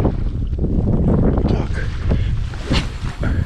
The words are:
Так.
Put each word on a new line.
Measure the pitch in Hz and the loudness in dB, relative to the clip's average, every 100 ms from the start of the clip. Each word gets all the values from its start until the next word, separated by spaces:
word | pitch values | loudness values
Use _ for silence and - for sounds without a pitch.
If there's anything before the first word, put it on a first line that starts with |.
| - - - - - - - - - - - - - - - | 2 0 -2 -2 -2 -2 0 0 2 2 2 2 2 2 2
Так. | - - - - - - - - - - - - - - - - - - - | 0 0 -2 -2 -2 0 0 0 0 -2 -4 0 0 0 -4 -6 -2 0 0